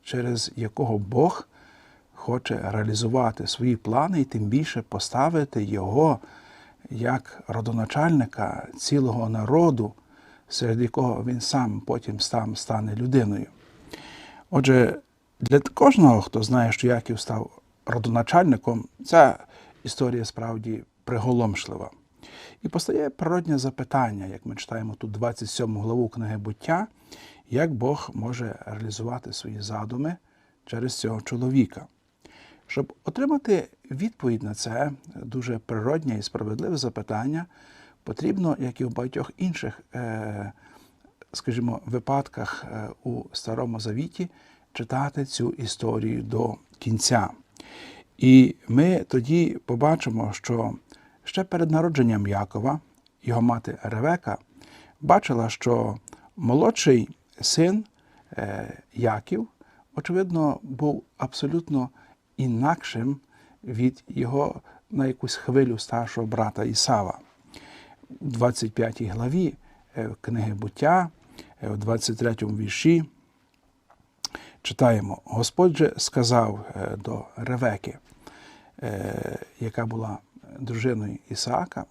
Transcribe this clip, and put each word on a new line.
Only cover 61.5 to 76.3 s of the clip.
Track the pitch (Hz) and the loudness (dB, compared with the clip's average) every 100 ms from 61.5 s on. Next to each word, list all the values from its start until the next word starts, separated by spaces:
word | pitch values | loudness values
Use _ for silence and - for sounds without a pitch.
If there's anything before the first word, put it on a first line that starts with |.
| 165 165 139 127 - _ _ _ - | -2 0 -2 -2 -8 _ _ _ -4
інакшим | 131 113 143 170 - 117 127 139 _ _ _ _ | -2 2 2 0 -4 -4 -4 -4 _ _ _ _
від | - 107 127 127 - | -8 0 0 0 -8
його | 135 120 135 147 - - - _ | -6 -2 0 -2 -4 -16 -20 _
на | - 135 | -2 -2
якусь | 127 127 | -2 -6
хвилю | - - 131 131 110 | -6 0 2 2 0
старшого | - 120 117 - 110 | -4 -4 -4 -4 -4
брата | 110 110 - | 0 -2 -2
Ісава. | 113 110 - 110 95 - - _ _ - - - - - - | -2 0 2 2 0 -8 -18 _ _ -20 -20 -20 -20 -20 -20
У | - | -10
двадцять | 143 117 123 - 113 | -8 0 0 2 -4
п'ятій | - 113 - | -2 -4 -4
главі, | 110 107 123 175 170 - - _ _ - | -8 -4 -2 0 0 -2 -18 _ _ -8
е, | 110 107 | -8 -8
Книги | - 113 107 | -6 -2 -2
Буття, | 101 104 - 147 185 170 - _ - - _ | -4 -8 0 2 4 2 -8 _ -20 -20 _
е, | 110 | -6
у | 104 | -4
двадцять | 104 113 - 113 | -2 -2 -2 -2
третьому | 120 110 107 104 | -2 -2 -4 -4
вірші | 104 - 160 170 156 _ _ _ _ _ _ _ _ _ _ _ - - - - | -6 2 4 4 2 _ _ _ _ _ _ _ _ _ _ _ -14 -14 -18 -12
читаємо: | - 110 123 110 98 - | -10 2 4 4 0 -8
«Господь | - 113 117 - 180 151 | -6 -4 -2 4 4 4
же | 151 - | 2 2
сказав, | - 135 117 | -2 0 4